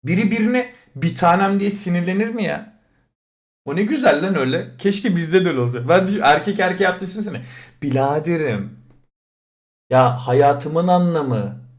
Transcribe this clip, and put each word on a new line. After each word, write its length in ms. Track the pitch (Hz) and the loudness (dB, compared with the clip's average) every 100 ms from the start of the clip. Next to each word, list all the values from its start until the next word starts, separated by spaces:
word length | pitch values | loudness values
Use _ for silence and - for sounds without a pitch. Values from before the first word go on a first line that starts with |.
Biri 280 | 127 180 226 | 0 0 2
birine 420 | 220 220 247 247 - _ 135 | 2 0 0 -4 -12 _ -4
"bir 200 | 165 - | -4 2
tanem" 440 | 175 180 196 202 | 4 4 2 2
diye 120 | 202 | 0
sinirlenir 560 | 202 185 175 175 190 226 | -4 -2 -2 0 -2 -2
mi 160 | 226 | -4
ya? 380 | 175 147 - _ _ _ _ _ _ _ _ _ - | -4 -6 -10 _ _ _ _ _ _ _ _ _ -6
O 100 | 156 | -2
ne 80 | |
güzel 440 | 208 302 233 147 190 | 0 2 2 2 0
lan 80 | 170 | 0
öyle. 360 | 127 160 - - | 0 -2 -6 -2
Keşke 380 | 202 196 240 175 | -2 0 -2 -2
bizde 300 | 160 185 180 | 2 2 2
de 40 | |
öyle 100 | 135 | 0
olsa. 300 | 120 120 127 | -2 -4 2
Ben 180 | 180 190 | 2 2
de 120 | 208 | 0
erkek 360 | 139 147 208 196 | 2 2 0 -2
erkeğe 240 | 180 180 | -2 0
yaptığı 220 | 190 180 185 | 0 -2 -10
düşünsene. 360 | 196 208 127 - - - _ | -10 -10 -10 -14 -20 -20 _
"Biladerim. 960 | 143 131 139 151 156 165 151 104 98 - _ _ _ _ _ _ _ _ _ _ _ | -4 0 0 0 -2 -2 -2 -4 -6 -14 _ _ _ _ _ _ _ _ _ _ _
Ya 380 | 127 127 123 - | 2 2 0 0
hayatımın 600 | 127 139 147 151 160 175 | 4 4 2 -2 -2 2
anlamı." 760 | 180 175 165 135 110 101 - - | 2 2 0 -2 -2 -4 -10 -18